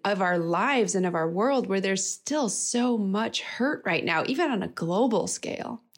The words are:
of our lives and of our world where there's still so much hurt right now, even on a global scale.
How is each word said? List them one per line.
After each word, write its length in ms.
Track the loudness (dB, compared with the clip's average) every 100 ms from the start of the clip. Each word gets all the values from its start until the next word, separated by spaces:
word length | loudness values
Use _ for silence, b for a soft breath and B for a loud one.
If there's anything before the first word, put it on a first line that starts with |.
of 180 | -2 0
our 160 | 2 0
lives 560 | 0 0 2 2 2 2
and 100 | 0
of 100 | 0
our 140 | 0
world 380 | 2 2 2 0
where 120 | 0
there's 260 | 0 -2 -2
still 440 | -6 -4 0 0
so 480 | -2 -2 0 2 2
much 420 | 0 0 -2 -4
hurt 420 | -6 -2 0 0 -2
right 180 | 0
now, 220 | 0 0 0
even 240 | 0 0
on 100 | 0
a 60 | -4
global 600 | -4 -2 2 2 2 0
scale. 560 | -4 -6 -6 -8 -10 _